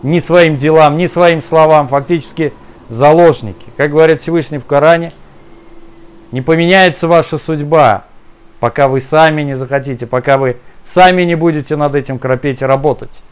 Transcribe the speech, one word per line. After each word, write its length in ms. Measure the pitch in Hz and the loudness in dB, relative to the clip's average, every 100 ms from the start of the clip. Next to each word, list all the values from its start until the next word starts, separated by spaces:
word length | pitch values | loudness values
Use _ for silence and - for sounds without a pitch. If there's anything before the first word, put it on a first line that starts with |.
ни 180 | 131 170 | -2 -2
своим 380 | - 175 165 147 | 2 2 2 0
делам, 400 | 151 156 151 151 | 2 4 4 2
ни 80 | 175 | -4
своим 340 | 170 175 165 | 2 2 2
словам, 480 | - 160 156 156 139 | -2 2 4 2 2
фактически 640 | 139 139 170 - - 151 - - - - | -4 -2 -6 -6 -8 -8 -8 -20 -20 -16
заложники. 760 | 113 143 160 170 135 104 95 - - | 0 2 6 4 2 -8 -14 -18 -6
Как 120 | 147 | -2
говорит 300 | 147 160 156 | 2 2 2
Всевышний 380 | - 165 143 147 | -2 -6 -6 -12
в 80 | - | -2
Коране: 460 | 143 156 170 165 - - - - - - - - - - - - | 2 2 2 -2 -16 -20 -20 -20 -20 -20 -20 -20 -20 -20 -20 -12
"Не 120 | 127 | -8
поменяется 680 | 131 160 170 190 185 - 165 | -2 0 2 2 2 0 0
ваша 300 | 170 - 151 | 0 0 -8
судьба, 680 | - 156 147 156 131 101 - - - _ - - | -6 -8 0 2 2 0 -6 -20 -20 _ -20 -8
пока 260 | 117 131 139 | -6 -2 -2
вы 140 | 131 | -2
сами 400 | 131 156 160 151 | -2 2 2 0
не 140 | 147 | -6
захотите, 520 | 131 131 139 131 123 117 | -8 -6 -6 -6 -10 -6
пока 300 | 127 131 135 | -6 -2 0
вы 220 | 135 123 - - | -2 -6 -14 -20
сами 380 | - 180 185 180 | -6 2 4 4
не 140 | 175 165 | 0 0
будете 400 | 170 151 135 151 | -2 -2 -6 -4
над 180 | 147 | -2
этим 240 | 139 131 131 | -4 -6 -8
корпеть 420 | 131 127 143 131 | -4 -4 -4 -4
и 60 | 135 | -2
работать". 560 | 135 147 120 107 - - | 0 0 -4 -10 -20 -20